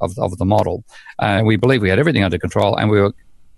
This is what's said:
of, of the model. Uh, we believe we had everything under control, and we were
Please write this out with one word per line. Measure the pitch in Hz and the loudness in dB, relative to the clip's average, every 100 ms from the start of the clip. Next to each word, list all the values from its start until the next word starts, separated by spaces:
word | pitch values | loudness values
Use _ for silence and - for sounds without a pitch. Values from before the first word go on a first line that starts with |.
of, | 92 98 | -8 -4
of | 104 95 | -6 -2
the | 95 | 0
model. | 104 95 92 - - - - | 0 0 -6 -12 -20 -18 -4
Uh, | 107 101 110 | 0 2 2
we | 107 | 2
believe | 120 131 | 2 2
we | 98 | 2
had | 98 | 2
everything | 156 120 | 2 0
under | 95 87 | 0 -2
control, | 92 - 104 - | -4 0 0 0
and | 107 | 0
we | 104 | 2
were | 101 - - - - | 0 -2 -16 -20 -20